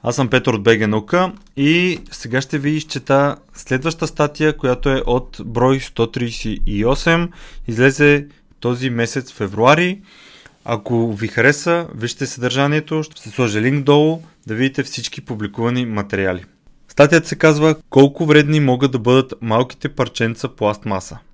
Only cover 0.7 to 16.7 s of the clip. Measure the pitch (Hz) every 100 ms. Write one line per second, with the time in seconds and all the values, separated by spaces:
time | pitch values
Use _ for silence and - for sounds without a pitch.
0.7 | 110 107 107 104 175 185 - - - 143
1.7 | 170 180 165 - - 117 127 135 151 143
2.7 | 156 147 135 - 135 143 - _ - -
3.7 | 131 160 160 160 - 147 147 156 151 127
4.7 | 123 139 131 - 123 - - - 117 127
5.7 | 135 - - 117 - 120 - 113 104 -
6.7 | 101 113 139 170 165 170 - - - -
7.7 | 113 131 135 147 143 143 _ _ _ 120
8.7 | 123 131 117 117 135 127 - 101 101 120
9.7 | 156 180 202 - - - - - _ -
10.7 | 117 - 117 113 104 110 - 127 143 165
11.7 | 170 170 - 117 - 135 - 123 127 143
12.7 | 151 151 156 156 - 113 - 120 104 120
13.7 | 143 135 147 156 165 - _ - 110 135
14.7 | 135 135 - 113 - - 110 104 101 117
15.7 | 123 123 104 101 98 95 90 90 _ -